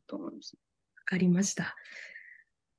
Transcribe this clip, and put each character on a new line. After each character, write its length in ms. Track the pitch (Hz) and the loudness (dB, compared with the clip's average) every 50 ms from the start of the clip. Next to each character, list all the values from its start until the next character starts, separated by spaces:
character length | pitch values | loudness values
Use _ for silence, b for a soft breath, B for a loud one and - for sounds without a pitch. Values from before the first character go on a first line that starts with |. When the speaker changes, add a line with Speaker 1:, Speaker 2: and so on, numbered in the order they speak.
| - - | -8 -10
Speaker 1:
と 80 | - | -10
思 160 | - - - | -8 -8 -8
い 40 | - | -12
ま 60 | 214 | -12
す。 160 | - - - - _ _ _ _ _ _ _ _ | -14 -16 -18 -20 _ _ _ _ _ _ _ _
Speaker 2:
わ 60 | - | -6
か 100 | - 190 | -2 2
り 120 | 180 185 180 | 4 6 6
ま 160 | 175 180 196 | 6 6 4
し 100 | 190 - | 2 0
た。 220 | - 175 - - B B B B B B B B B B B B B B B B _ _ _ _ | -2 -4 -4 -6 B B B B B B B B B B B B B B B B _ _ _ _